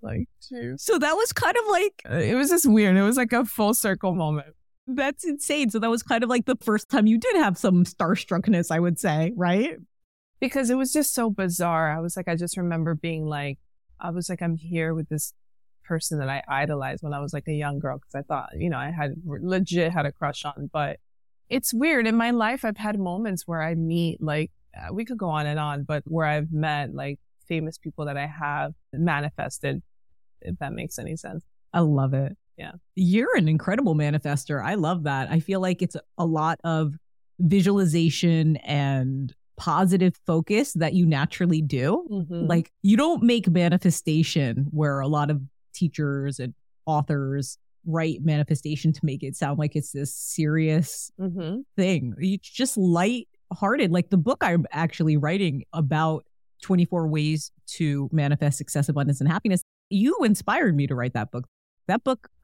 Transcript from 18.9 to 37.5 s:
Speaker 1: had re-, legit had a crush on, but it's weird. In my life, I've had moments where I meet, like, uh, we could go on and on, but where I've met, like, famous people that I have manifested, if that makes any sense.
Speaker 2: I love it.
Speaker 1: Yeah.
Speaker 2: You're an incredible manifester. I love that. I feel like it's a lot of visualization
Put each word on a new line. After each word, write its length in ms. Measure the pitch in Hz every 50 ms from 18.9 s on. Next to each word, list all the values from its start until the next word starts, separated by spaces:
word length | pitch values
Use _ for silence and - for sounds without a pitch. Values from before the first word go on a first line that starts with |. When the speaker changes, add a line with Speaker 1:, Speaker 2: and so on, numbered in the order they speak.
Speaker 1:
had 220 | 175 160 147 139 139 165 180
re-, 140 | 156 143 - 151
legit 480 | 185 185 185 190 - 170 175 160 165 175
had 120 | 160 147
a 40 | 143 -
crush 320 | - 160 143 151 - -
on, 240 | 147 139 135 143 - -
but 260 | 151 143 147 - - _ _ _ _ _ _ _ _ _ -
it's 240 | - 262 - - 240
weird. 320 | 226 285 330 311 240 226
In 100 | 226 220
my 160 | 233 226 240
life, 320 | 240 233 214 220 262 262 -
I've 140 | 220 208
had 220 | 202 214 208 214 202
moments 480 | 190 175 175 202 233 214 185 170 -
where 160 | - 165 160 156
I 120 | 165 170
meet, 460 | 165 165 160 170 170 170 165 - -
like, 300 | 156 151 147 156 156 - _ _ _ _ -
uh, 160 | - - 82 -
we 100 | 208 233
could 140 | 247 247
go 120 | 208 190 170
on 180 | 151 151 147
and 120 | 147 151 156
on, 240 | 151 147 143 143 143
but 200 | - 151 143 -
where 220 | - 160 165 156
I've 240 | 151 151 151 151 160
met, 420 | 160 151 156 156 147 147 143 - 139
like, 260 | 139 139 143 143 - _ _ _ _ _
famous 300 | - 170 160 156 160 -
people 280 | - - 202 - - 147
that 120 | 143 143
I 100 | 143 147
have 460 | 151 151 160 151 143 147 147 143 147 - - _ _ 135
manifested, 880 | 139 170 170 147 143 147 147 - - - 143 - - - 139 139 175 - _ _ _ _ _ _ _ _ _ _ -
if 180 | - - 185 -
that 140 | 143 139 110
makes 260 | 117 - 165 - -
any 160 | - 180 160
sense. 280 | 165 - - - 170 - _ _ _ _ _ -
Speaker 2:
I 60 | 175
love 340 | 170 151 147 135 135 131 135
it. 240 | 135 135 147 202 - _ _ _
Speaker 1:
Yeah. 160 | - - - - 180 _ _ -
Speaker 2:
You're 400 | 185 185 175 190 226 269 466 494
an 120 | 233 160 156
incredible 460 | 156 156 - 185 202 247 277 180 156
manifester. 680 | 151 147 147 151 147 - 147 143 135 - - 147 135 101
I 120 | 151 208
love 280 | 202 151 160 185 170 147
that. 280 | 147 139 135 135 -
I 80 | 156 165
feel 200 | - - 190 190
like 220 | 185 185 175 -
it's 160 | 180 - - 156 - _ _
a 80 | - 175
lot 340 | 165 160 151 156 165 165 - -
of 300 | 165 160 160 156 147 151 - _ _ _ _ _ _ _ -
visualization 1160 | 180 151